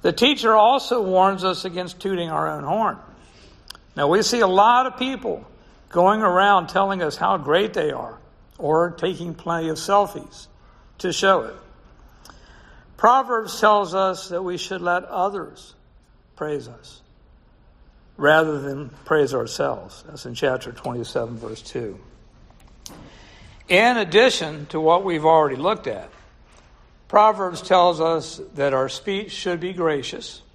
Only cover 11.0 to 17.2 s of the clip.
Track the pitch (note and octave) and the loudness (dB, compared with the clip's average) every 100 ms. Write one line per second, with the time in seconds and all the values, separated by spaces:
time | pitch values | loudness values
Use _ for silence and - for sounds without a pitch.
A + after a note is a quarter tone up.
11 | F3+ E3 G3 F#3 A2+ - - - - - | -6 0 2 2 0 -14 -20 -20 -20 -20
12 | - _ - - - - - - _ - | -20 _ -20 -20 -20 -20 -20 -20 _ 2
13 | A3+ C4 B3+ A#3 G#3 - G#3+ G#3 F#3 F#3 | 4 4 2 -4 -4 0 4 4 2 -2
14 | F#3+ F#3 - F3 F#3 F3+ - F#3+ F3 F3 | -2 -2 -8 -8 -6 -8 -8 -6 -2 -2
15 | F3+ F#3+ F#3+ G3 D#3 - - _ _ _ | -4 -4 -2 -4 -12 -18 -20 _ _ _
16 | _ _ _ - D3+ D3 A#2+ A#2+ - - | _ _ _ -10 -8 -8 -10 -20 -20 -20
17 | _ _ | _ _